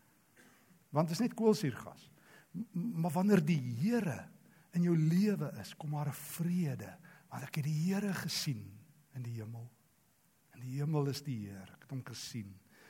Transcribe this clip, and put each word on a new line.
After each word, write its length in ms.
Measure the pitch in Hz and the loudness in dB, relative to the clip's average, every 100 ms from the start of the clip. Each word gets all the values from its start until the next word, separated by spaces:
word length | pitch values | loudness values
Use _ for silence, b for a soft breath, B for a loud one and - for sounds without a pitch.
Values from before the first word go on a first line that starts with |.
| b b b b b b b b _ 139 | b b b b b b b b _ 2
Want 140 | 160 | 2
dit 80 | 170 | 2
is 60 | 240 | 0
net 100 | - | 2
koolsuurgas. 720 | 220 214 143 104 - - - - b b b | 4 4 2 -2 -8 -16 -20 -20 b b b
M-, 100 | 170 | -10
m-, 300 | 226 175 226 165 | -8 -4 -4 0
maar 80 | 165 | 0
wanneer 320 | 160 202 196 | 2 6 6
die 160 | 151 160 123 117 | 8 4 2 0
Here 400 | 185 240 165 104 - - - b b 175 | 2 2 0 -2 -8 -18 -20 b b 2
in 100 | 175 | 4
jou 80 | 165 | 6
lewe 560 | 156 175 214 190 143 - | 6 4 4 2 -2 -6
is, 140 | - - | -12 -10
kom 160 | 151 147 | -6 -4
maar 120 | 147 | -4
'n 80 | - | -6
vrede, 800 | - - 170 180 156 123 98 - B B B | -8 -4 -2 0 0 -2 -8 -14 B B B
want 160 | 120 | -12
ek 160 | 135 156 | -6 -4
het 80 | 143 | -2
die 80 | 156 | 0
Here 380 | 175 196 208 | 0 0 0
gesien 500 | 151 165 - - 113 101 104 - - _ 131 | -2 -4 -4 -4 -4 -6 -16 -20 -20 _ -12
in 80 | |
die 120 | 117 117 | -8 -8
hemel. 260 | 110 117 120 _ _ _ _ _ _ _ _ - | -8 -10 -12 _ _ _ _ _ _ _ _ -14
In 60 | |
die 180 | 127 135 | -8 -4
hemel 320 | 147 151 143 | 0 2 0
is 100 | 127 | -2
die 240 | 147 117 101 | -4 -6 -6
Heer, 280 | 98 92 - | -10 -16 -18
ek 60 | |
het 80 | - | -10
hom 120 | 135 123 | -10 -8
gesien 480 | 113 - 123 98 95 _ b b | -10 -10 -10 -10 -14 _ b b